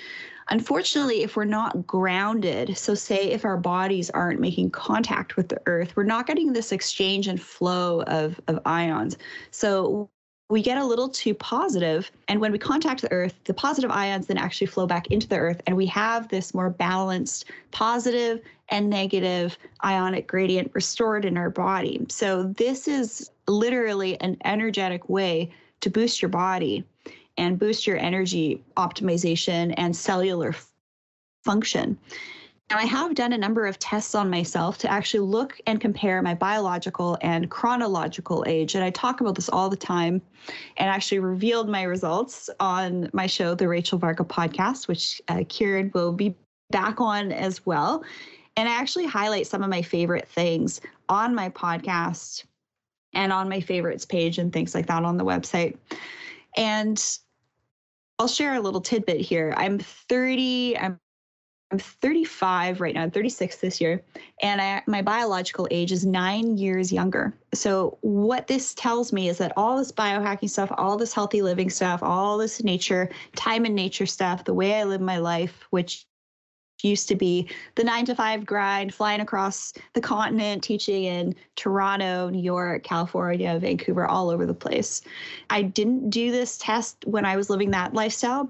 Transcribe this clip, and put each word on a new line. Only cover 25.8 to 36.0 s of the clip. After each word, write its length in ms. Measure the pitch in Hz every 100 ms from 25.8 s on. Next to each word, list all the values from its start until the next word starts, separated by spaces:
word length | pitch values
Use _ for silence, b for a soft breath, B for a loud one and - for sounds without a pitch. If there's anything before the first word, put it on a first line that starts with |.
to 80 | 196
boost 320 | 214 233 -
your 80 | 180
body 560 | 180 185 185 170 202 - B B B B -
and 200 | 175 180
boost 300 | 214 220 214
your 100 | 180
energy 640 | 175 185 185 175 156 - - -
optimization 1000 | 175 - 185 170 175 170 - 170 170 -
and 180 | 175 170
cellular 540 | - 185 190 175 135
f-, 200 | 165 - _ _ _ _ _ _ _ -
function. 520 | 202 - - - 196 B B B B B B -
Now, 80 | 214
I 80 | 233
have 300 | 269 339 285
done 180 | 240
a 40 | 240
number 280 | 202 226 208
of 140 | 185
tests 360 | - 214 - 214
on 140 | 196
myself 480 | 175 170 170 170 -
to 120 | -
actually 300 | 196 - 220
look 380 | 196 220 269 - -
and 160 | 214
compare 400 | 220 202